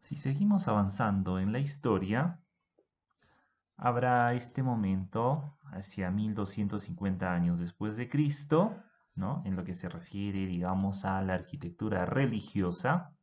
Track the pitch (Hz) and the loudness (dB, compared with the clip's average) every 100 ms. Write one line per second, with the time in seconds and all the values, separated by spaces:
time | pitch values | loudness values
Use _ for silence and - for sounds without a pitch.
0 | - 143 135 143 202 202 170 107 98 98 | -12 -6 -2 2 4 4 4 2 2 2
1 | 113 101 92 92 95 117 143 143 127 98 | 2 2 2 0 0 0 -2 -2 2 2
2 | 92 110 170 - _ _ _ _ _ _ | 2 0 0 -4 _ _ _ _ _ _
3 | _ _ _ _ _ _ _ - 127 120 | _ _ _ _ _ _ _ -2 0 2
4 | 127 123 120 123 120 - 131 117 101 95 | 4 4 4 2 -4 -2 0 2 2 0
5 | 95 110 120 156 143 - - - 98 - | 0 0 2 0 -4 -12 -14 -12 -10 -4
6 | 92 95 107 104 101 - 101 104 - - | -2 0 0 -2 -4 -2 -2 -2 -6 -4
7 | 98 92 92 87 87 87 87 - 107 107 | -2 0 0 2 2 2 -2 -4 -6 -4
8 | 123 143 147 147 - 156 208 - - _ | -2 2 2 0 2 4 4 0 -16 _
9 | _ - 95 156 - 92 92 90 87 82 | _ -6 -4 -2 -2 -4 -4 -6 -8 -10
10 | 87 98 101 98 95 87 90 95 98 98 | -10 -6 -4 -2 -2 -2 0 2 0 0
11 | 98 95 95 92 - - 87 - 110 98 | -2 0 0 -2 -4 -10 -10 -6 -2 0
12 | 90 131 139 110 - 104 92 87 123 170 | 0 2 0 0 -4 -2 0 0 0 0
13 | - - | -2 -20